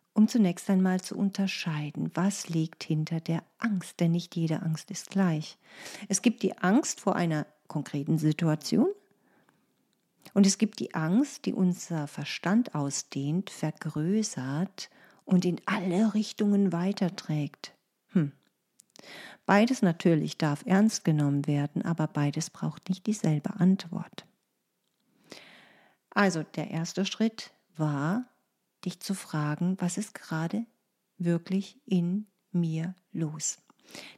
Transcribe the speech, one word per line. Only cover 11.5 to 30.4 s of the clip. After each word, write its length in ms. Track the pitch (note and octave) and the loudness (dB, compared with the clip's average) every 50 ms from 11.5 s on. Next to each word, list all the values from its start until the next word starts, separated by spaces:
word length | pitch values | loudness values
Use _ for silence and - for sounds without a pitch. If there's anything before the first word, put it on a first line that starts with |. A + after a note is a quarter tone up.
| - | 0
unser 540 | - F#3+ F3+ F3 - - - E3+ D#3 D3 | 2 2 2 2 0 -4 -6 -4 -4 -4
Verstand 680 | C#3+ - - C#3+ - - - - E3+ G3+ A#3 B3 - - | -6 -8 -10 -8 -8 -8 -4 -2 2 2 2 2 0 -2
ausdehnt, 720 | D3+ C#3+ C#3 C#3 - - - - C#3+ C#3 C#3+ D#3 F#3 G3 - | -4 -2 -2 -4 -6 -8 -8 -6 -4 -2 0 0 -2 -2 -4
vergrößert 1400 | - - - D#3 - - - D#3 - D3+ D3+ F3 G3+ A3 G#3+ - - - B2+ C3 C#3 D3+ F#3 - - - - - _ - - - _ _ - | -8 -6 -6 -6 -6 -6 -8 -6 -4 -2 -2 0 0 0 0 -2 -4 -6 -6 -4 -2 -2 -4 -4 -6 -14 -18 -18 _ -20 -20 -20 _ _ -2
und 200 | - F#3+ F3+ F3+ | 2 2 2 4
in 140 | F3+ E3+ - - | 2 -2 -2 -4
alle 480 | - F#3+ G#3+ F3 F#3+ E3+ F#3 A3+ A3 F#3+ | -4 -4 -2 -2 0 2 2 2 2 2
Richtungen 580 | G#3+ G#3+ - - - G#3+ G3+ G3+ G3+ G3+ F#3+ | 0 -2 -2 -2 0 2 4 4 4 4 4
weiterträgt. 1000 | E3 E3+ F3 G3 G3 - G3 E3+ F3 - - - D3+ D3+ C#3+ C#3+ - - - - _ _ _ _ _ _ _ _ | 2 0 0 0 0 0 0 -2 -2 -4 -6 -2 -2 -2 -2 -2 -6 -12 -20 -20 _ _ _ _ _ _ _ _
Hm. 220 | - F#3 D3+ C#3 - _ _ _ _ _ _ _ _ _ - _ _ - - - - - - - - - - | 2 2 2 2 -2 _ _ _ _ _ _ _ _ _ -20 _ _ -20 -20 -20 -20 -20 -20 -20 -20 -8 2
Beides 360 | - F#3+ G3+ A3 A#3+ C4 - | 4 6 6 6 4 2 2
natürlich 560 | G#3+ F3 D#3+ - - F3+ E3 D3+ D#3 D#3 - | 2 2 2 4 4 4 4 4 2 -2 -4
darf 260 | - D#3+ D3+ C#3+ - - | -2 0 0 0 -2 0
ernst 380 | - F#3 G3 G#3+ A3 - - - | 2 4 4 4 4 2 0 0
genommen 440 | E3+ D#3 D3+ D3 C#3+ C#3+ C#3+ C#3+ | 2 2 4 4 2 2 0 0
werden, 340 | - D3 C#3+ C#3+ D3 - E3 | 0 0 0 0 -2 -4 -4
aber 260 | - - E3+ - D#3 | -4 -4 -2 -2 -2
beides 420 | D3+ - D3 D3 C#3+ C#3+ D#3 E3 - | -2 0 0 0 0 0 -2 -6 -8
braucht 380 | - - - D#3 - - - | -8 -8 -6 -6 -8 -8 -6
nicht 180 | - F#3 - - | -6 -6 -4 -2
dieselbe 520 | G#3+ G#3 - - E3 D#3 D3 - - - - | -6 -4 -2 0 0 0 0 -2 -4 -2 2
Antwort. 680 | F3 F#3 F#3+ G3 - E3 E3+ - E3 - - - - _ _ _ _ _ _ _ _ _ _ _ _ _ _ _ _ _ _ _ _ - - - - - - - - _ _ _ _ _ _ _ _ _ | 4 4 4 4 0 -8 -10 -10 -10 -10 -14 -20 -20 _ _ _ _ _ _ _ _ _ _ _ _ _ _ _ _ _ _ _ _ -20 -20 -20 -20 -20 -20 -20 -20 _ _ _ _ _ _ _ _ _
Also 320 | - G3+ G3+ F#3+ E3+ D#3+ D3+ | 2 4 4 4 4 0 -4
der 280 | - - E3 D3+ - | -6 -6 -8 -8 -4
erste 340 | - E3 E3 - - - G3 | -4 -6 -6 -4 -2 -4 -4
Schritt 460 | - - - A3 A3+ A3+ - - - _ _ _ _ - | -4 -2 0 0 0 -2 -4 -18 -18 _ _ _ _ -4
war, 500 | - D#3 D3+ D3 C#3 C#3+ D#3+ G3 B3 B3 _ _ _ _ _ _ _ _ _ _ - - | -2 -2 0 0 0 0 0 -2 -2 -4 _ _ _ _ _ _ _ _ _ _ -10 -10
dich 140 | F#3 - - | -10 -10 -8
zu 140 | - - G3 | -8 -8 -8
fragen, 600 | F#3+ - - - D#3 D3 D3 D3+ - F3 F3+ F#3 - | -8 -8 -6 -4 -2 -2 -2 -2 0 0 -2 0 0
was 180 | F3+ F3 - | -2 -4 -4
ist 160 | G#3 G#3+ - - | -4 -8 -8 -10
gerade 520 | - - - E3+ D#3+ | -18 -10 -6 -6 -4